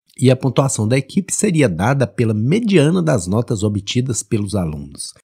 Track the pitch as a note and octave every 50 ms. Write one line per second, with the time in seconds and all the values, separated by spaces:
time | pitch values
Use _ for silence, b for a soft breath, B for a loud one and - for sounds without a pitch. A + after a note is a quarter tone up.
0 | _ _ _ - C3 B2+ C3 B2+ - C3 A2+ - C#3 C3+ - - G#2+ G#2+ B2 C#3
1 | C#3+ - - G3+ F3+ - - - - G#3+ E3+ D#3+ C#3 A2+ E2+ D#2 F#2 A#2 C#3 C#3
2 | B2 - - - B2 A2 A2 G#2 G#2+ B2+ E3 A3+ B3 G#3 G3 E3+ C#3 D3+ F3 F#3+
3 | E3+ D#3+ D3 G#2+ E2+ F2+ G2 A2+ A#2+ - B2 G2 G2 G#2+ G#2 G2+ G2+ - - B2
4 | B2 C3 A#2 - - - A#2+ G#2+ G#2 G2 G2+ G2+ F2+ D#2+ D2+ D2 C#2+ C#2 C#2 -
5 | - - - _